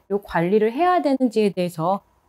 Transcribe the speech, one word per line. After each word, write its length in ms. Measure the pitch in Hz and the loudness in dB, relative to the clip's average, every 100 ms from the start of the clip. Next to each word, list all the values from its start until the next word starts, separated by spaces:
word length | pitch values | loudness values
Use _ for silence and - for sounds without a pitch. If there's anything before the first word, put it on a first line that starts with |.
| - | -4
그리고 160 | 196 | -6
관리를 500 | - 175 175 208 214 | -4 -2 2 2 2
해야 300 | 254 349 359 | 0 2 2
되는지에 480 | 285 262 254 220 208 | 0 0 0 2 0
대해서 500 | 180 175 165 165 196 _ _ | 0 -4 -2 -2 -2 _ _